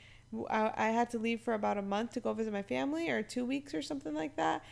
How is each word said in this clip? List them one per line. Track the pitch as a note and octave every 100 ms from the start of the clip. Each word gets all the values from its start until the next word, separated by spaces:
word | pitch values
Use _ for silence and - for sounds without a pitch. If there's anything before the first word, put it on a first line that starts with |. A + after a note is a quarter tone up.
| - - -
w-, | A3 -
I, | A3 A3 - A3
I |
had | A3+ A#3+
to | A#3
leave | A3 A#3
for | A#3
about | A3 G#3 G3+
a |
month | G3 G3+ A#3+
to | -
go | A3+
visit | G#3+ A3
my | G3+
family, | G3+ B3+ C4+ D#4 E4
or | A#3
two | A3 B3 B3
weeks | C#4 C#4+
or | D#4
something | C#4+ C#4+ D#4
like | D4+ D#4 -
that. | D#3+ D#4+ -